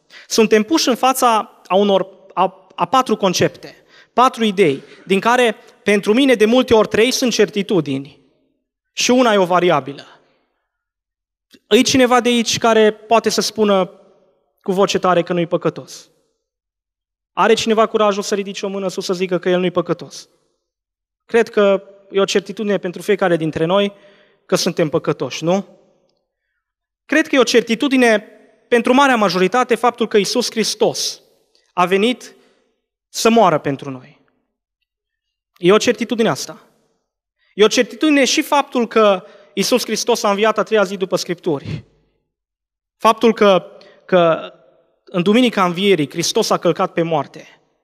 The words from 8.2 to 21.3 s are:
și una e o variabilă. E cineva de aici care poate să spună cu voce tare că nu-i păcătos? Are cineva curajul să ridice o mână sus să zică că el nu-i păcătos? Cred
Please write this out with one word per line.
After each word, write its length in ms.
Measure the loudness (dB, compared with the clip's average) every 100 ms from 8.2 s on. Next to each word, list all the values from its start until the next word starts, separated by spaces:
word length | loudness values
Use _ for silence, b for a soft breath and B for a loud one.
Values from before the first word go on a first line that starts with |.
| _ _ _ _ _ _ _
și 180 | -4 0
una 220 | 2 4
e 40 | 2
o 80 |
variabilă. 640 | 2 2 2 0 -2 -12 -18 -20 _ _ _ _ _ _ _ _ _ _ _ _ _ _ 0
E 120 | 2
cineva 400 | 2 2 2 2
de 80 | 2
aici 300 | 0 -2 -2
care 340 | 0 4 2
poate 360 | 0 0 0 0
să 120 | -2
spună 500 | -4 -2 0 0 -2 -8 _ _ _ _ _ _
cu 100 | -4
voce 260 | 0 0 0
tare 240 | 0 0
că 100 | 0
nu-i 140 | -4 -2
păcătos? 640 | -4 -4 -6 -12 -20 -20 _ _ _ _ _ _ _ _ _ _ _ _
Are 220 | -2 0
cineva 320 | 0 0 0 0
curajul 360 | 0 0 -2
să 120 | -4
ridice 320 | -6 -6 -10 -10
o 20 |
mână 200 | -8 -8
sus 160 | -6
să 80 | -6
zică 260 | -4 -4 -4
că 100 | -2
el 100 | 0
nu-i 120 | 0
păcătos? 580 | -2 -4 -6 -10 -20 -20 _ _ _ _ _ _ _ _ _
Cred 240 | _